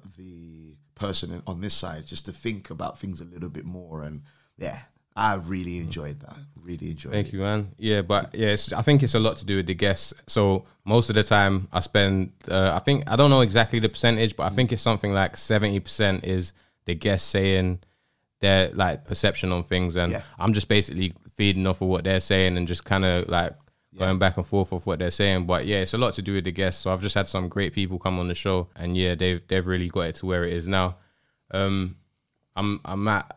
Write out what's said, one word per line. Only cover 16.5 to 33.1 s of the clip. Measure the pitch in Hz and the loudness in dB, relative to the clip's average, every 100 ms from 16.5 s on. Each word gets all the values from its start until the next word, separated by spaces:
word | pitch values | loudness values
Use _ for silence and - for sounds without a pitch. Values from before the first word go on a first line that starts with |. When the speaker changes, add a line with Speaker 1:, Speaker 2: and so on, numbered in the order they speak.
| - _ _ - | -12 _ _ -6
Speaker 2:
the | |
guests | 82 104 95 - | -2 0 0 0
saying | 98 95 95 92 90 - _ _ _ _ _ | 0 2 2 2 -2 -8 _ _ _ _ _
their, | 98 95 92 | 4 6 4
like, | - 92 73 | 2 0 0
perception | - - 101 - 95 | -6 0 0 0 -2
on | 90 | -2
things, | 85 90 90 87 | 0 0 0 0
and | 87 | 0
Speaker 1:
Yeah. | 85 - - | -2 -8 -2
Speaker 2:
I'm | - | 0
just | 104 - | 0 2
basically | 104 - 85 95 - - | 2 2 -4 -4 -6 -14
feeding | - 101 95 95 | 0 2 2 0
off | 92 | 0
of | 92 | 0
what | 90 | 0
they're | 90 95 | 2 0
saying | - 95 92 90 | 2 4 4 2
and | 85 | -2
just | 87 - | -4 -2
kinda, | 95 95 90 - | 0 2 0 0
like, | 87 87 - _ _ _ | -2 -2 -6 _ _ _
Speaker 1:
Yeah. | 92 95 | -4 0
Speaker 2:
going | 92 | 2
back | 95 92 | 2 2
and | 85 | -2
forth | 101 92 | -2 0
of | 90 98 | -4 -4
what | 82 | -2
they're | 87 | -2
saying. | - 101 92 87 | 0 2 2 0
But | 87 76 | -2 0
yeah, | 98 | -2
it's | 90 | 0
a | 113 | 0
lot | 123 | -2
to | - | -2
do | 95 | -4
with | 98 | -2
the | 90 | -2
guests. | 90 95 - | -2 -2 -2
So | 92 | -2
I've | 92 | -2
just | 98 | -2
had | 104 95 | -2 -2
some | 95 90 | -4 -4
great | 98 95 | -2 -2
people | - 95 92 | -2 -4 -4
come | 95 92 | -4 -2
on | 90 | -4
the | |
show, | 90 98 92 87 - | -4 -2 -2 -4 -8
and | 87 90 | -4 0
yeah, | 90 | 0
they've, | 85 92 87 - | 0 0 -2 -2
they've | 95 90 | -2 0
really | 92 87 | -2 -2
got | 98 | -2
it | 85 - | -4 -6
to | 92 | -4
where | 90 87 | -2 -2
it | |
is | 87 85 | -4 0
now. | 95 90 90 _ _ _ _ _ | 0 0 -4 _ _ _ _ _
Um, | 95 98 98 90 - _ _ _ _ _ 110 | -2 0 -2 -4 -8 _ _ _ _ _ -6
I'm, | 104 101 | -4 -4
I'm | - 98 | -6 -4
at, | 107 | -2